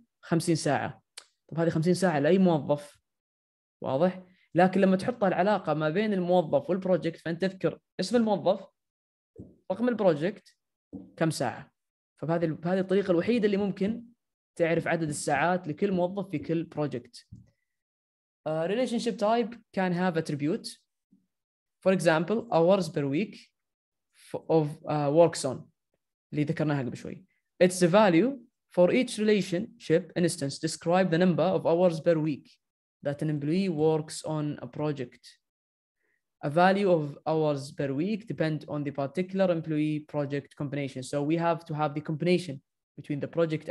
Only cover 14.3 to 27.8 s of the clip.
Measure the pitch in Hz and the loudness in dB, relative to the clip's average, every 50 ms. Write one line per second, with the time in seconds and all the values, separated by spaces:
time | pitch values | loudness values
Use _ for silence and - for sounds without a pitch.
14.3 | _ _ _ _ _ - 170 160 170 165 - - 160 170 165 151 147 - - - | _ _ _ _ _ -2 0 2 2 0 0 0 -2 -2 -2 -4 -4 -4 -2 -2
15.3 | 147 135 147 170 185 180 180 156 147 - 202 202 190 175 175 180 196 196 185 190 | 0 2 2 2 0 0 -2 -6 -6 -4 -2 -2 0 0 -2 -2 -2 -6 -8 -6
16.3 | - 147 - - 165 170 156 160 - 151 151 143 120 131 - - _ - - _ | -6 -8 -4 -2 -4 -4 -4 -6 -6 -6 -6 -4 -4 -8 -10 -12 _ -20 -20 _
17.3 | - - - _ _ _ _ _ _ _ _ _ _ _ _ _ _ _ _ _ | -20 -20 -20 _ _ _ _ _ _ _ _ _ _ _ _ _ _ _ _ _
18.3 | _ _ _ 151 156 160 160 175 196 233 262 233 226 233 - 233 - 233 202 208 | _ _ _ -6 -4 -4 -2 -2 -2 -2 -2 -2 -2 -2 -2 -4 -2 0 0 2
19.3 | 226 240 240 202 - - _ _ _ 196 190 185 175 175 180 185 165 160 156 - | 2 2 0 -2 -6 -14 _ _ _ -2 -2 0 0 0 0 0 0 -2 -4 -4
20.3 | 156 139 143 147 190 233 - - - - _ _ _ _ _ _ _ _ _ _ | -4 -2 -2 -2 -2 -4 -6 -12 -18 -20 _ _ _ _ _ _ _ _ _ _
21.3 | _ _ _ _ _ _ _ _ _ _ _ 185 190 180 156 170 160 156 170 160 | _ _ _ _ _ _ _ _ _ _ _ 2 2 4 4 4 4 4 2 0
22.3 | 214 226 233 233 - 160 165 175 196 202 180 160 - 156 143 139 135 156 220 - | -2 -4 -2 0 2 4 6 6 4 4 2 -2 -4 -4 -2 -2 0 -2 -2 -4
23.3 | - - - _ _ _ _ _ _ _ _ _ _ _ _ _ _ _ - - | -8 -18 -20 _ _ _ _ _ _ _ _ _ _ _ _ _ _ _ -20 -12
24.3 | - - - - 160 165 156 147 151 - - - 151 151 147 143 143 165 170 160 | -12 -12 -4 0 2 2 2 0 -4 -10 -8 -6 -4 -2 0 2 4 6 4 4
25.3 | 165 - - 135 127 160 - - _ _ _ _ _ _ _ _ _ _ _ _ | 4 -2 -6 -6 -6 -8 -12 -18 _ _ _ _ _ _ _ _ _ _ _ _
26.3 | - 151 147 143 156 - 156 151 147 139 131 120 - - - - - - - _ | -4 -4 -2 -2 0 -2 0 -2 0 -2 -4 -6 -8 -10 -12 -14 -14 -14 -18 _
27.3 | _ _ _ _ _ _ 175 180 180 185 | _ _ _ _ _ _ 2 2 4 2